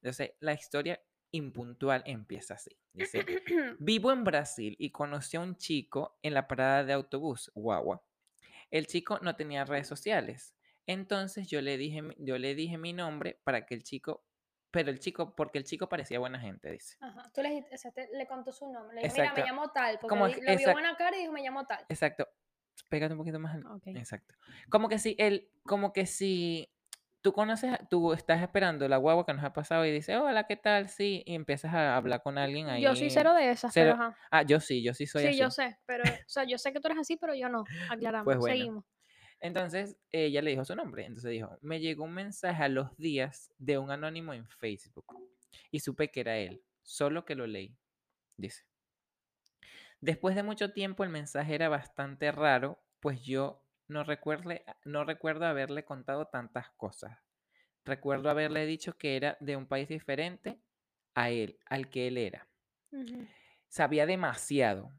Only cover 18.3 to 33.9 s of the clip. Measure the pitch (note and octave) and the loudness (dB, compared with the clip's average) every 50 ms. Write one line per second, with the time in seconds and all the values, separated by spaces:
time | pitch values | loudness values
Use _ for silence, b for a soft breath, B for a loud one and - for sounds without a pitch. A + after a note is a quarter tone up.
18.3 | C4+ C4 A#3+ C4 B3+ - C#4+ C#4 C4 A#3+ A3 G#3+ A#3 A#3 A#3 - - - C#4+ C#4+ | -8 -10 -10 -12 -12 -12 -12 -12 -12 -12 -14 -14 -10 -4 -4 -2 2 2 2 2
19.3 | C#4 - - B3+ B3+ C4+ D4+ D4 - C#4 B3 A#3 A3 G#3+ - A3+ G#3 G#3 G3+ G3 | 4 0 0 0 0 -2 -4 -2 0 0 2 2 0 -2 -2 0 4 4 4 4
20.3 | G3+ - - C4+ D4 C#4 C4+ C4+ C#4 D4 D#4 E4+ E4 E4+ F4 F4+ F4+ G4 F4+ E4 | 4 2 4 4 4 6 8 6 6 6 4 0 0 2 2 2 2 0 -2 -4
21.3 | D4+ D4 C#4 C4 C4 C#4 C4+ - G#3+ G3 - _ E3 - - D3 - - D3 - | -4 -4 -4 -4 -4 -6 -6 -6 -8 -8 -6 _ -4 0 0 0 0 0 -4 -6
22.3 | _ _ _ _ _ _ _ _ _ - - _ - D3+ D3+ D#3 D#3+ D#3 D#3 E3 | _ _ _ _ _ _ _ _ _ -20 -8 _ -2 0 0 0 -2 -4 -6 -6
23.3 | D#3 D#3 D#3+ D#3+ D#3 D#3+ - - G#3 G3 _ F#3+ F#3+ B2+ A#2+ - - G2+ _ _ | -6 -6 -6 -6 -6 -8 -10 -12 -16 -14 _ -12 -12 -10 -10 -10 -12 -12 _ _
24.3 | - B B B B B B B - G#3+ A3 A3+ A3 G#3+ A3 A3+ G#3+ - G#3+ G#3 | -20 B B B B B B B 4 4 4 4 0 2 0 0 2 4 4 4
25.3 | G3+ G3 - _ _ _ _ - G3+ G3+ G3+ G3+ G3+ G3 F#3+ F#3 - - G3 G3 | 4 4 0 _ _ _ _ 0 0 2 2 0 0 0 -2 0 0 0 2 2
26.3 | F#3+ F3+ E3+ E3+ E3+ E3 D#3 - _ _ _ _ - _ _ _ _ _ _ G3 | 2 2 2 0 -2 -2 -4 -8 _ _ _ _ -20 _ _ _ _ _ _ 2
27.3 | F#3+ - G#3+ G#3+ A3+ G#3+ - B3+ B3 - - - - F3 E3+ E3 D#3+ D#3+ - - | 4 4 2 2 2 0 0 -2 -2 -2 -2 2 2 4 4 4 2 2 4 2
28.3 | E3 E3 F3 F3 - G3+ F#3+ F3+ D#3+ D3 C#3 C3+ C#3 C3 C3 D3+ D#3+ E3+ F3 - | 4 4 4 2 2 4 4 4 2 2 2 4 4 6 6 6 6 6 4 2
29.3 | D3 C#3 D3 C#3 - - D3+ - E3 E3 E3 D#3 D3+ D3 D#3 - G3+ A3+ D4 C#4+ | 0 -2 -2 -2 -2 -4 -2 0 2 2 4 4 2 0 0 0 0 2 2 4
30.3 | B3+ A3 G#3+ G#3+ G#3 G#3 - G#3+ G#3 G3+ G3 F#3+ - - G3+ G3+ G3 F3+ - - | 2 2 2 0 -4 0 2 4 4 4 4 0 -4 -2 0 0 0 -2 -4 -6
31.3 | E3+ D#3+ D#3 - C#3+ C#3 - D#3 E3 E3+ D#3 C#3+ B2+ B2+ B2+ B2+ B2+ B2 - D3 | -6 -6 0 -2 -2 -2 0 0 2 4 4 6 6 4 4 4 0 0 0 -2
32.3 | C#3 C#3+ C#3 C#3 C#3 D3 D#3+ - C4 A#3+ C4+ C4+ C4 B3 D4 D4 C4 D4+ D4+ D#4+ | 0 0 0 0 0 -2 -2 -2 0 4 6 6 6 6 2 4 4 6 8 8
33.3 | E4+ E4+ D4 B3 A#3+ A#3 - A#3+ - E3+ E3 D#3 | 8 8 8 6 2 2 0 2 8 8 10 10